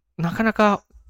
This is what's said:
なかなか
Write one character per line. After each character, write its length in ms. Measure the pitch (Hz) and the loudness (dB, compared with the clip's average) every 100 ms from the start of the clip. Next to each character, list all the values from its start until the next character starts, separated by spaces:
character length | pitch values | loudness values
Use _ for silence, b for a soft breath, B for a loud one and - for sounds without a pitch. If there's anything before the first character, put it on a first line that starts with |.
| _ - | _ -8
な 140 | 170 | -6
か 120 | 208 | -2
な 100 | 226 | -2
か 320 | 214 208 202 _ - - | 2 2 2 _ -20 -20